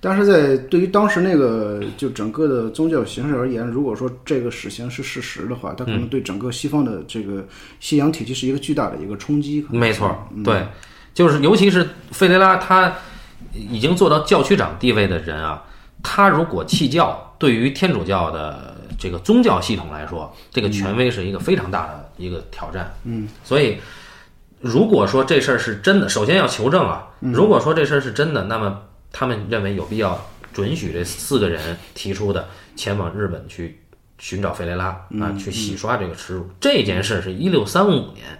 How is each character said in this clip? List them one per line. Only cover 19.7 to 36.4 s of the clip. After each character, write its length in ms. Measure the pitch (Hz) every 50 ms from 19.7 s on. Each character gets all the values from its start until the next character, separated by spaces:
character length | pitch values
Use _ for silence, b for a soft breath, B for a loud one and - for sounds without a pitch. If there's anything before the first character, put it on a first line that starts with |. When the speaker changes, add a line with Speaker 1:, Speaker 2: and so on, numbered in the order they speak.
| 113
Speaker 2:
统 160 | 90 82 80 76
来 140 | 78 76
说， 280 | 80 - 82 76 - B B B B
这 120 | B 127 107
个 80 | 101
权 260 | 104 101 98 95 101
威 140 | 117 127 127
是 160 | 120 - 90
一 40 | 95
个 80 | 98 90
非 160 | - - 135
常 160 | - 92 90
大 180 | 90 87 78 78
的 220 | 76 76 73 - -
一 140 | - 90 90
个 100 | 90 82 73 -
挑 200 | - - 90 80
战。 200 | 82 95 92 92 - - -
Speaker 1:
嗯。 240 | 117 117 113 107 107 - - -
Speaker 2:
所 160 | - 135 147
以 160 | 147 120 101 98 B B B B B B B B B B B - - _ _ _ -
如 260 | 123 113 139 214 233
果 180 | 208 135 101
说 160 | 95 113 131 131
这 200 | 131 170 139 131
事 100 | - 127
儿 60 | 113
是 180 | - - 107
真 240 | 101 - 190 196 202
的， 80 | 196 101
首 160 | - 117 104
先 140 | 113 165 190
要 80 | 160
求 240 | 123 - - 107 123
证 180 | 156 180 135 95
啊， 180 | 80 76 - - - -
Speaker 1:
嗯。 100 | - 127 120
Speaker 2:
如 120 | 120 185
果 140 | 220 208 120
说 140 | 120 147 160
这 100 | 160 151
事 120 | 143 151
儿 40 | 143
是 100 | 135 127
真 220 | 107 - 147 160 151
的， 120 | 117 92
那 140 | 101 113 113
么 220 | 107 98 98 101 - - - - - - -
他 140 | - 135
们 100 | 127 120 104 104 104
认 140 | 117 110 101
为 100 | 98 101
有 100 | 95 80
必 100 | - 107
要 280 | 110 107 95 90 85 - - - - - - -
准 240 | - 98 107 151
许 160 | 170 - - 78
这 100 | 85 90
四 340 | 87 - - - - 143
个 120 | 123 104 90
人 280 | 82 80 76 82 85 87 - - -
提 200 | - - 101 95
出 180 | 92 104 101 95
的 140 | 87 - B B B B B B
前 200 | - - 107 101
往 160 | 101 92 85 82
日 140 | 104 104
本 180 | 92 85 73 67 -
去 280 | - - 85 85 78 - _ _ - _ _ _ _ _
寻 220 | - - - 95
找 120 | 98 87 -
费 120 | - 87
雷 80 | 87 90
拉， 240 | 90 92 95 92 90 - -
Speaker 1:
嗯， 100 | - 107
Speaker 2:
啊， 140 | 101 101 101
去 140 | 98 - 98
洗 260 | 95 113 110 104 95
刷 200 | 98 - 110 123
这 100 | 117 98
个 80 | 87 82
耻 200 | - - - 92
辱。 80 | 92